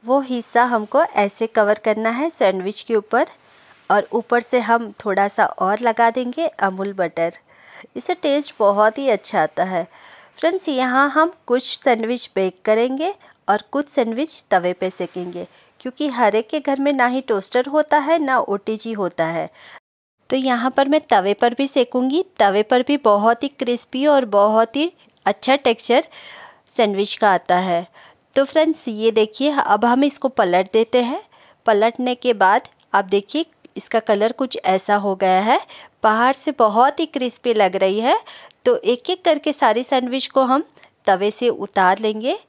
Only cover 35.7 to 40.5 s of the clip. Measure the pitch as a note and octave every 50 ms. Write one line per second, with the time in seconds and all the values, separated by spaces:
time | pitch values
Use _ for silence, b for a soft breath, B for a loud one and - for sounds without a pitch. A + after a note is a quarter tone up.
35.7 | B B B B B _ - A3 G#3+ A3 A#3 B3+ C4+ - - - C#4 - A#3+ G#3+
36.7 | G#3 A3 B3 C#4 C#4+ - E4 D4+ - C#4 B3 B3 - - _ B3 A3+ G#3+ G#3 F#3+
37.7 | F3+ G3 F#3+ F#3+ F#3+ G#3 A3+ B3+ E4+ A4+ - B B B B B B _ _ B3+
38.7 | A#3+ - - - B3 B3 _ - F#4 F#4 _ F4 D#4 D4+ D4+ D#4 C#4+ - - A#3
39.7 | G#3+ A3+ B3+ - - C4 B3 B3 A#3+ C4+ B3+ - - C4+ C4 B3